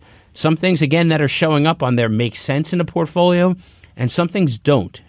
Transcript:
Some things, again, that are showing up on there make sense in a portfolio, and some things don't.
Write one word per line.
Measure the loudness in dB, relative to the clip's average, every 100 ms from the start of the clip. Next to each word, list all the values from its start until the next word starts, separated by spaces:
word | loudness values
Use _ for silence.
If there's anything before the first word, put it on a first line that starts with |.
| -20 -20 _ -4
Some | -2 0
things, | 0 0
again, | 2 2 2
that | 2
are | 0
showing | 0 0 2 2
up | 0
on | 0 0
there | 0
make | 0 -2 -4
sense | -4 -4 -2
in | -4
a | -2
portfolio, | -4 -4 0 2 2 2 -2 -8 -20 -20 -6
and | -4
some | -2 -2
things | 0 -2 0
don't. | 0 0 0 -10